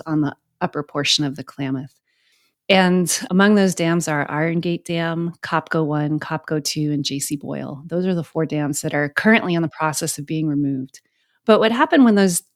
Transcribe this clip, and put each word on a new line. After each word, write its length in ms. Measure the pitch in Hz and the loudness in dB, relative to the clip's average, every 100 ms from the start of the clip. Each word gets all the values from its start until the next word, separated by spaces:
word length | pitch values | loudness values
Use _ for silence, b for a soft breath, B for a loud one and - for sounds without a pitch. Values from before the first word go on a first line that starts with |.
| 160 | -4
on 160 | 156 | -2
the 120 | 151 - _ _ | -2 -4 _ _
upper 220 | 180 147 | -6 -4
portion 420 | 143 147 139 - 147 | -6 -4 0 0 0
of 100 | 143 | -6
the 80 | |
Klamath. 560 | 135 - 139 135 139 _ _ _ _ _ _ _ - | -10 -8 -6 -6 -8 _ _ _ _ _ _ _ 2
And 500 | 190 185 180 170 - - | 4 4 4 2 -2 0
among 260 | 185 202 208 | 4 6 6
those 200 | 190 180 | 4 2
dams 320 | 165 170 160 | 0 0 0
are 220 | 147 143 | -2 -2
Iron 300 | 147 165 170 | -2 -2 -2
Gate 240 | 170 170 - | -2 -4 -4
Dam, 480 | 165 165 165 170 - | -4 -4 -4 -6 -8
Copco 440 | - 165 160 165 156 | -6 -4 -2 -2 0
One, 320 | 151 147 151 | 0 -2 -2
Copco 460 | - 156 - 156 | -4 -8 -4 -4
Two, 280 | 147 151 151 | -4 -4 -2
and 100 | 147 | -2
J 160 | - 139 | -4 -6
C 160 | - 143 | -6 -8
Boyle. 480 | - 143 135 131 165 | -8 -8 -8 -12 -6
Those 180 | 170 185 | -4 0
are 100 | 175 | -2
the 80 | |
four 220 | 151 160 160 | -2 -4 -2
dams 360 | 151 147 143 | -2 -4 -4
that 120 | 156 | -4
are 160 | 147 147 | -2 -2
currently 440 | - 214 226 180 | 0 2 4 2
in 100 | 170 | 0
the 40 | 160 | -2
process 500 | - 156 147 156 - | -2 -4 -2 -6 -6
of 80 | 143 | -6
being 220 | 160 156 | -4 -2
removed. 540 | 143 143 135 131 - _ _ _ _ - | 0 -2 -4 -8 -14 _ _ _ _ 2
But 140 | 208 | 4
what 120 | 220 | 4
happened 320 | 233 320 320 240 | 2 2 6 6
when 100 | 202 | 6
those 280 | 196 170 - | 4 2 -6